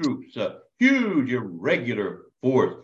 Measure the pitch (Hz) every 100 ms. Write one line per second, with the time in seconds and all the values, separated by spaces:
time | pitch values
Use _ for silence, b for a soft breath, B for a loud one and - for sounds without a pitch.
0 | 151 - - 123 95 - _ - 254 269
1 | 220 170 123 123 101 85 117 170 120 104
2 | 95 85 - _ 127 131 - -